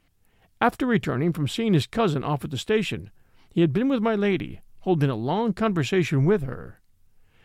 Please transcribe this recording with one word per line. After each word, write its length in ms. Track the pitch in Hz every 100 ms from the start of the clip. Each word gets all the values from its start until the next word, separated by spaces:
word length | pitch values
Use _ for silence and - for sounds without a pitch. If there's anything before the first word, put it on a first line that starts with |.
| _ _ _ _ _ -
After 260 | 233 - 254
returning 480 | 214 147 123 170
from 140 | 160 143
seeing 260 | - 226
his 140 | 170 -
cousin 360 | 226 220 139
off 200 | 127 147
at 80 | 147
the 60 | 131
station, 520 | - 214 196 107 92 - _ _ _
he 120 | 175
had 120 | 165
been 140 | 143 262
with 160 | 262
my 100 | 226
lady, 480 | 214 202 180 76 - - -
holding 280 | 190 170 139
a 60 | 113
long 380 | 120 185 233
conversation 720 | - 220 175 123 190 156 139 143
with 180 | 208
her. 380 | 135 123 - - _ _ _ _ _ _